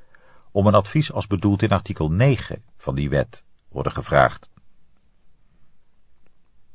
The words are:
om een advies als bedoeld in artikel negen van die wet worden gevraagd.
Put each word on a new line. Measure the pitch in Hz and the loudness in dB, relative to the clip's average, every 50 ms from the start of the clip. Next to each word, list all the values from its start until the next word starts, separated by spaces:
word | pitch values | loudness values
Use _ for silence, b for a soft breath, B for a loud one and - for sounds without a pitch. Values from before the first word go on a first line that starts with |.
| b b b b b b b b b b | b b b b b b b b b b
om | b 101 98 104 | b 2 2 4
een | 101 | 4
advies | 104 98 - - 156 151 - | 4 2 2 -2 -2 -2 -2
als | - - - - | -4 -6 -4 -4
bedoeld | 101 87 87 101 101 95 | -4 0 0 0 0 2
in | 113 104 | 2 0
artikel | 101 92 - - 95 - 80 76 | 0 0 -2 -4 -6 -4 -2 0
negen | 80 95 123 143 131 - - - - - - - - - | 2 2 2 2 2 0 -4 -10 -12 -14 -14 -18 -20 -12
van | - - 67 | -8 -6 -4
die | 69 73 69 | -4 -2 0
wet | 67 69 62 - - - - - - _ _ - | 0 0 -2 -2 -6 -20 -20 -20 -20 _ _ -14
worden | - 67 65 - | -10 -6 -6 -6
gevraagd. | - - 60 - 76 71 65 58 - - - - - - - - - - - - - _ _ _ _ _ _ - - _ - _ _ - - - - - - - - - - - - - - - - - - _ _ - - - | -6 -6 -6 0 4 4 4 4 2 -4 -20 -20 -20 -20 -20 -20 -20 -20 -20 -20 -20 _ _ _ _ _ _ -20 -20 _ -20 _ _ -20 -20 -20 -20 -20 -20 -20 -20 -20 -20 -20 -20 -20 -20 -20 -20 -20 -20 _ _ -20 -20 -20